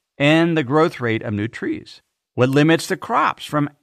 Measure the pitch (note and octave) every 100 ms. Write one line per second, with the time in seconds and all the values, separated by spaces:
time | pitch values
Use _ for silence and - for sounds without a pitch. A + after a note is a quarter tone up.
0 | _ - C#3+ D#3+ E3+ D#3+ B2 D#3 E3 -
1 | A#2 A2 A2+ G#2 A2+ - G3 - - -
2 | _ _ _ - B2+ C#3 D#3 E3 - F#3+
3 | - B3 C4+ - - D3+ C#3+ _